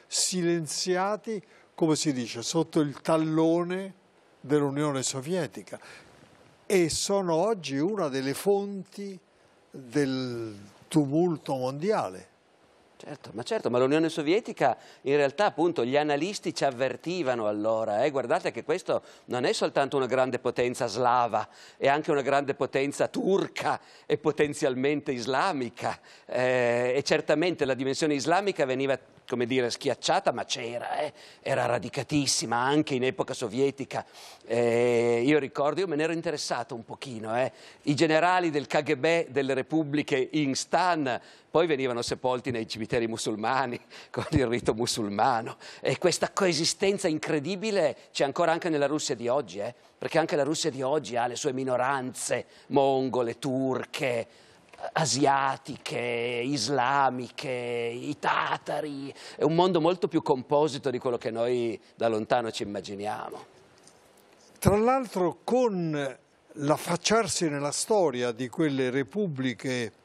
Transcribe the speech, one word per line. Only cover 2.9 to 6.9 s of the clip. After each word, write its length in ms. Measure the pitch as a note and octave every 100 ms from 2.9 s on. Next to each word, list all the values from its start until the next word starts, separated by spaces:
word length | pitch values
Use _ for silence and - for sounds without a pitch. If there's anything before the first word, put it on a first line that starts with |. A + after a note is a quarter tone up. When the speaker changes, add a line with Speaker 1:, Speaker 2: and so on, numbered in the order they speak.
| B2+
Speaker 1:
tallone 920 | - D#3+ D#3+ D#3+ E3 E3+ F3 F#3 F#3+ - _ _ _ _
dell'Unione 600 | B2+ D3 C#3+ C#3 D3+ C3+
Sovietica, 800 | A#2+ C3+ C3+ F3+ C3+ A2 F#2 - - - - - - - - _ -
e 220 | F#3+
sono 460 | E3